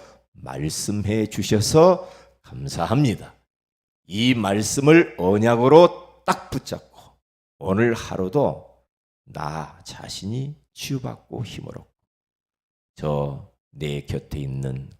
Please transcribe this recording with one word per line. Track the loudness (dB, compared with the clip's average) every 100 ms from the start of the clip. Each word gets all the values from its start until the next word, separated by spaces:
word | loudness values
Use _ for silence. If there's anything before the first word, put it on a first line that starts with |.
| -20 _ _
말씀해 | -20 -12 -8 -6 -6 -6 -4 -2 -2 -2
주셔서 | -4 0 0 4 6 6 4 -2 -20 -20 _
감사합니다. | -20 -14 -10 -6 0 2 2 0 -8 -20 _ _ _ _ _ _ -10
이 | 0 2
말씀을 | 2 0 0 -2 0 6 6 4 0
언약으로 | 2 4 4 4 8 8 8 4 -18 _ -4
딱 | -4 -6
붙잡고 | -10 -10 -12 -14 -20 -20 _ _ _ _ -10
오늘 | -2 2 2
하루도 | 0 -6 -6 -2 0 0 -2 -14 _ _ _ _ _
나 | -16 -10 -8 -8 -12 -16
자신이 | -20 -18 -16 -12 -8 -8 -8 -12 _
치유받고 | -14 -8 -8 -8 -14 -12 -12
힘을 | -10 -12 -14 -16
얻고 | -20 _ _ _ _ _ _ _ _ _ _ -8
저 | -4 -2 -4 -8 -16 _ _
내 | -10 -8 -8
곁에 | -8 -10 -8 -10
있는 | -8 -8 -8 -8 -12